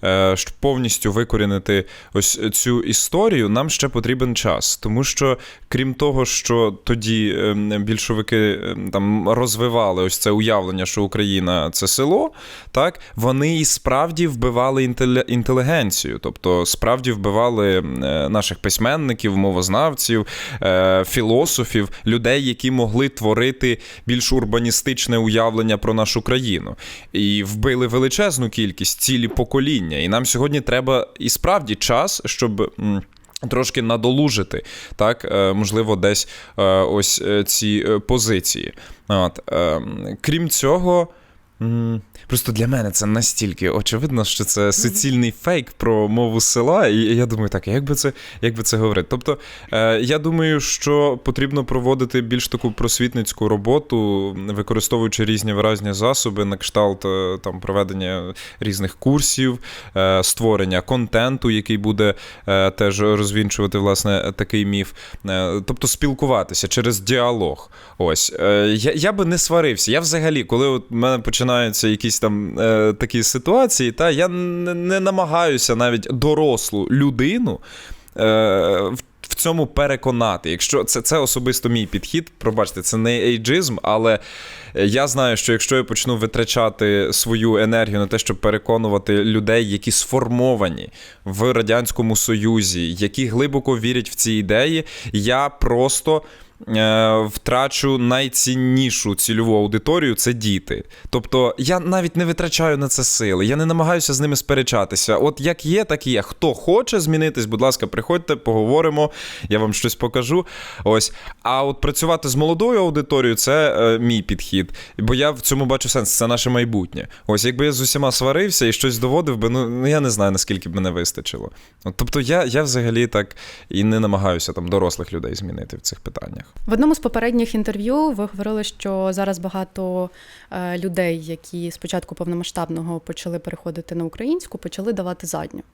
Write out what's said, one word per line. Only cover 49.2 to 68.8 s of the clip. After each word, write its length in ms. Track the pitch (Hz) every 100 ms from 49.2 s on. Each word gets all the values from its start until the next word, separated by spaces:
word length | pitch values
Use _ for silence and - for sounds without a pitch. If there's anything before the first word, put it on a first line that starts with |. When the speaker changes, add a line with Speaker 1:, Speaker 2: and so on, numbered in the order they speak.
| 123 143 - - -
Speaker 1:
е, 280 | 110 113 110
я 180 | 120 151
думаю, 420 | 151 165 160 151
що 580 | - - - 147 147 123
потрібно 400 | - 127 139 143
проводити 560 | 127 131 123 135 127 127
більш 280 | 117 123 -
таку 240 | 117 123
просвітницьку 760 | 107 117 - 123 120 110 - 107
роботу, 840 | 107 101 143 147 120 107 98 98 95 98
використовуючи 760 | 101 104 110 - 120 113 110
різні 280 | 110 110 107
виразні 400 | 101 104 107 101
засоби, 520 | 98 110 135 120 101
на 120 | 101 98
кшталт, 480 | - - 104 98
е, 340 | 98 95 92 92
там, 180 | - 92
проведення 720 | - 98 95 95 92 92 87 95 - -
різних 360 | 107 95 95 -
курсів, 600 | - 143 - - 131 123 - - - -
е, 260 | 95 95
створення 580 | 92 - 113 104 95 92
контенту, 720 | - 127 113 113 120 135 127
який 260 | 107 - 110
буде, 380 | 104 104 107 98 - - -
е, 240 | 98 95
теж 300 | 95 104 98
розвінчувати, 800 | 104 104 101 104 104 - 101 101
власне, 540 | 101 98 104 98 - 98
такий 300 | 104 107 101
міф. 260 | 101 95 - - - 101
Е, 320 | 92 92 101 95
тобто 200 | 143 135
спілкуватися 800 | - 147 135 143 123 92 90 98
через 320 | - 117 104
діалог. 720 | 95 127 120 120 87 71 - - - -
Ось. 360 | 87 80 - -
Е, 260 | 92 104 104
я, 240 | 107